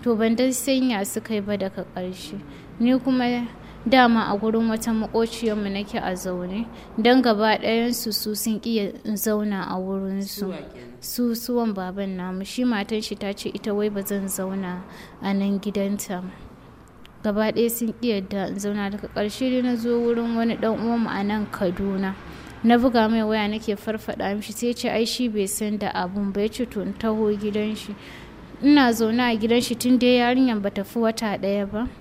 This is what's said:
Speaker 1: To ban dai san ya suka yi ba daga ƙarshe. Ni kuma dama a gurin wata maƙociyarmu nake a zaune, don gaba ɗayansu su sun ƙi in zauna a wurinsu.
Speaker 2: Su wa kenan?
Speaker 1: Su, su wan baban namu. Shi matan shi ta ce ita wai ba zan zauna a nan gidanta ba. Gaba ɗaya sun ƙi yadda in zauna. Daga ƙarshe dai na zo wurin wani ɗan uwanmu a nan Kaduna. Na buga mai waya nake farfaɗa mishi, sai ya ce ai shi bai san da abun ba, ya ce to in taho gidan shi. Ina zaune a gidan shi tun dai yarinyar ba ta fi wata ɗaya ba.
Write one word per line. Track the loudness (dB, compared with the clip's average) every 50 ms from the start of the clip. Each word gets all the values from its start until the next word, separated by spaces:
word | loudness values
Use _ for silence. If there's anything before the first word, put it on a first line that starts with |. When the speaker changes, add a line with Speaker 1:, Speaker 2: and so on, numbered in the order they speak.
| 2
Speaker 1:
To | 0 2
ban | 2 4 2 4
dai | 4 2 2
san | 2 0 0 2 2 4 4 2
ya | 2 0 -2
suka | -2 -4 -6 -4 -2 -4
yi | -2
ba | -2 -2 -2 -2
daga | -2 -4 -4 -8 -10 -8 -8
ƙarshe. | -8 -6 -6 -8 -10 -12 -10 -10 -12 -12 -14 -16 -18 -18 -18 -4 2
Ni | 4 4 4 4
kuma | 4 2 2 2 2 2 0 0 -2 -6 -8 -14 -18 -18 -18 -6 0 4
dama | 8 8 8 8 6 4 4 2
a | 0 0
gurin | 0 2 2 2 2 2
wata | 0 0 0 0 0
maƙociyarmu | 0 -2 0 2 2 2 2 -2 -2 -2 -2 0 0 -2 -2 -2
nake | -4 -6 -4 -4 -4
a | -2 -2 -4
zaune, | -4 -4 -6 -6 -4 -6 -6 -4 -6 -6 -6 -10 -16 -18 -10 -4 2
don | 4 6 6 8
gaba | 6 6 4 4 4 2 2 2
ɗayansu | 2 0 2 2 2 0 -2 -2 -4 -4 -4
su | -4 -4 -4 -4
sun | -2 -2 -2 -2 -2
ƙi | -2 -2 0 0 0 -2 -6 -8 -6
in | -4 -4
zauna | -2 0 0 0 0 0 -2 -2 -4 -4 -4
a | -4 -4
wurinsu. | -4 -4 -4 -4 -2 -2 -4 -4 -4 -6
Speaker 2:
Su | -6 -6 -6 -6
wa | -6 -8
kenan? | -10 -14 -16 -16 -18 -18 -18 -14
Speaker 1:
Su, | -12 -10 -4 -2 0 0 0
su | -2 -4 -2 -2
wan | 0 0 0 -2
baban | -2 -6 -6 -6 -4 -4 -4 -4
namu. | -6 -6 -6 -6 -6 -6
Shi | -6 -2 0 0
matan | 2 2 0 -2 -2 -4 -4
shi | -4 -4 -8
ta | -6 -6 -6 -6
ce | -6 -8 -8
ita | -8 -6 -4 -2 -2
wai | 0 0 0
ba | -2 -4 -4
zan | -2 -4 -2 -2 -4
zauna | -4 -4 -4 -4 -4 -4 -4 -4 -6 -8 -10 -14 -16 -18 -18 -20 -16 -8
a | -4 -2 0
nan | 2 2 2 0 0
gidanta | -2 -2 -2 -2 -2 0 -2 -4 -4 -6 -6 -6
ba. | -6 -8 -12 -14 -18 -18 -20 -20 -20 -20 -20 -20 -20 -20 -20 -20 -20 -20 -20 -6 -4
Gaba | -2 0 2 2 2
ɗaya | 2 2 2 2
sun | 0 -2 -4 -4 -4
ƙi | -2 -2 0 0 0
yadda | -2 -4 -4 -4 -4 -4
in | -4 -4
zauna. | -4 -2 -2 -2 -2 -4
Daga | -4 -6 -10 -8 -4
ƙarshe | -2 -2 -2 -2 -2 0 0
dai | 2 2
na | 2 2 0
zo | 0 0 2 2 2
wurin | 2 2 2 2 0 0 0
wani | 0 0 0 0 0
ɗan | 0 0 0 0
uwanmu | 0 0 2 2 0 0
a | 0 -2 0
nan | 0 0 0 -2 -4
Kaduna. | -4 -2 -2 -2 0 0 -2 -2 0 0 -2 -2 -4 -6 -12 -16 -16 -16 -16 -16 -16 0 4
Na | 6 6 6
buga | 6 4 6 6 4 6
mai | 4 2 2
waya | 2 2 0 0 0
nake | -2 -2 -2 -4 -4 -4
farfaɗa | -4 -6 -6 -6 -6 -8 -6 -4 -2 -2 -2
mishi, | -4 -6 -8 -6
sai | -2 -2 -2
ya | -2
ce | 0 -2 -2
ai | 0 0 0
shi | 0 0 -2 -2 0
bai | 0 0 -2 -2
san | -2 -2 -2 -2 -2 -2
da | -2 -2 -2
abun | -2 -2 -2 -2 -2 -2 0
ba, | 0 0
ya | 0 0
ce | 0 -2 -4
to | -4 -2 -6
in | -4 -4 -6
taho | -2 -2 -2 0 2 2 2 2
gidan | 0 -2 -2 -2 -2 -2 -2 -4
shi. | -6 -8 -12 -12 -12 -14 -18 -16 -18 -18 -18 -18 -18 -18 -18 -12 0 6
Ina | 6 8 8 8 6 6
zaune | 4 2 2 4 4 4
a | 2 2
gidan | 2 2 4 4 4 4
shi | 2 -2
tun | 0 4 4 6 6
dai | 6 6 6 6
yarinyar | 6 4 6 6 4 4 4 2
ba | 0 0
ta | -2 -2 -6
fi | -2 0 2
wata | 2 2 2 0 -2 -2 -2 0
ɗaya | 0 0 0 0 0 -2
ba. | -2 -4 -4 -4 -6 -10